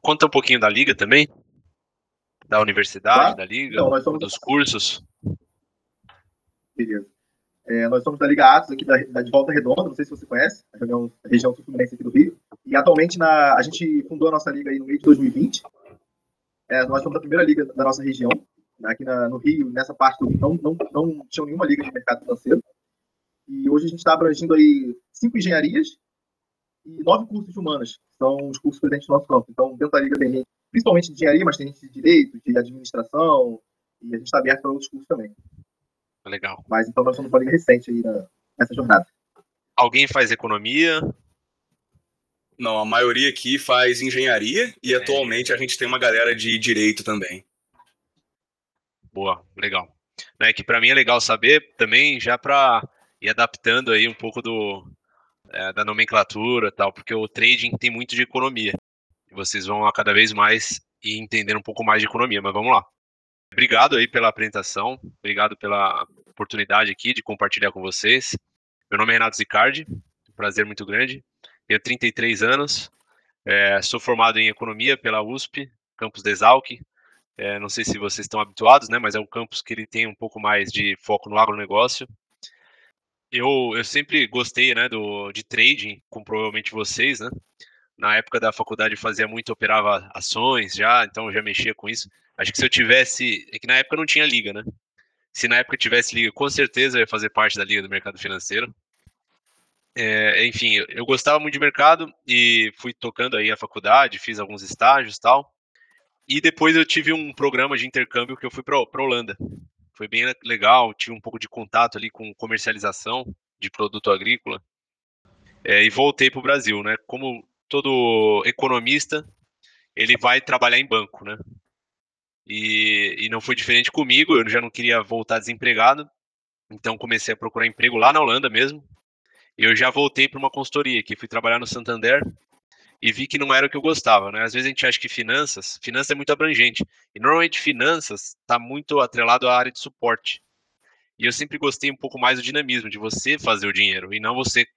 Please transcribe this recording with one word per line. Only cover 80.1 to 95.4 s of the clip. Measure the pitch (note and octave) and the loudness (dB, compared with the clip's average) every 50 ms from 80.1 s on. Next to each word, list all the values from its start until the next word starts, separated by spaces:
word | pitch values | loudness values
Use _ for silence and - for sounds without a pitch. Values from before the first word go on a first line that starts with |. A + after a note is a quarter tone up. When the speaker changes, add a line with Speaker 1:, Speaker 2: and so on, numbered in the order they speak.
| G#2 | -8
Speaker 1:
pouco | - A2+ A2 - G#2+ | -10 -12 -12 -10 -6
mais | G#2+ G#2 G#2+ G2+ G2 - - | -2 0 0 0 -2 -2 -4
de | G#2 G2+ G2+ F#2+ - | -4 -2 -2 -4 -4
foco | _ - G#2 - - G#2 | _ -4 -4 -4 -4 -2
no | G#2 | 0
agronegócio. | G#2+ A2 A2 G#2 G#2+ G#2 G2 G2+ G#2+ A#2+ B2+ - - B2+ - G#2+ _ _ _ _ _ - - _ _ _ _ _ _ _ _ _ _ _ _ _ _ _ _ | 2 2 2 0 -4 -6 -2 0 0 0 0 0 -6 -10 -14 -18 _ _ _ _ _ -20 -20 _ _ _ _ _ _ _ _ _ _ _ _ _ _ _ _
Eu, | - B2 B2 C#3 C#3 C3 B2+ A#2 A2 | -6 -2 0 2 2 2 0 0 -2
eu | A#2 A#2 | -4 -4
sempre | - - D3 C#3+ - B2 C#3 C3 | -4 -4 -4 -2 0 0 0 0
gostei, | G#2 B2+ B2 A#2+ - - B2 B2 B2 A#2+ | 0 0 -4 -4 -4 0 0 2 2 2
né, | A#2 A#2+ B2 | 2 0 -2
do, | A2+ A2 G#2+ G#2 G#2 G2+ G2+ G2+ G2+ | -2 -4 -6 -6 -6 -8 -8 -10 -10
de | G#2+ - | -12 -12
trading, | _ - - - - - - G#2+ G#2 G2+ - _ _ | _ 0 2 4 4 4 2 -4 -10 -12 -16 _ _
como | - G#2+ - | -18 -18 -10
provavelmente | - G#2+ A2 A2 G#2+ G#2 A2 G#2+ - A2 | -6 -6 -4 -4 -4 -6 -6 -8 -8 -8
vocês, | G#2+ G#2 - - - - C#3+ C3 G#2 | -8 -8 -6 -4 -2 0 0 0 -2
né? | G#2+ B2 B2 - - _ _ _ - - _ _ _ _ _ | -6 -10 -12 -14 -18 _ _ _ -20 -20 _ _ _ _ _
Na | _ - - A2 | _ -2 0 0
época | A2 - - - A2+ | 0 0 -2 -4 -2
da | A#2 A2 - | -2 -2 -2
faculdade | - A2 - A2 G#2+ A2 A2 G#2+ | -2 -6 -6 -4 -2 -2 -2 -2
eu | - | -4
fazia | - A2 G#2+ G#2+ G#2+ G#2+ | -6 -6 -4 -2 -4 -4
muito, | A2+ A#2 A2 - A2 | -4 -8 -10 -8 -6
operava | - G#2+ G#2+ G#2+ G#2+ G#2 G#2 G2+ F#2+ F#2 G2 - | -4 0 0 2 2 2 2 0 -2 -4 -8 -14
ações | - - - - A2 A#2 C3 C3+ A#2 G#2 F#2+ F#2+ | -12 -8 -6 -4 -2 0 0 0 0 -2 -4 -4
já, | G2 G2 - C#3+ B2 A2 | -2 2 2 4 4 2
então | G2+ - A2 A2+ | 0 -4 -8 -8
eu | G#2+ G2 | -6 -6
já | G#2+ G#2+ | -6 -4
mexia | G#2+ G2 - - A2+ G#2+ | -4 -4 -4 -4 -4 -6
com | - - G#2 | -6 -8 -10
isso. | A2+ - - - _ _ _ _ _ - | -8 -8 -10 -12 _ _ _ _ _ -8
Acho | - - - | -6 -6 -4
que | |
se | - C3 | -2 -2
eu | B2+ | 0
tivesse, | - B2 A#2 A2 - - - - - - B2+ A#2+ A2 - - - - | 0 2 4 4 4 4 4 2 -2 -4 -4 -4 -4 -6 -8 -14 -16
é | - | -8
que | - | -2
na | C3 C3 | 0 0
época | C3 C3 - D#3 | 0 0 0 -2
não | D#3+ D#3+ | -4 -2
tinha | D3+ - E3 D3+ | 0 2 2 2
liga, | D3 A#2+ A#2 G#2 G2+ G2 | 2 0 -2 -2 -4 -8
né? | G#2+ - - - _ _ _ _ _ _ _ _ _ _ _ | -10 -10 -12 -14 _ _ _ _ _ _ _ _ _ _ _
Se | - - | -8 -6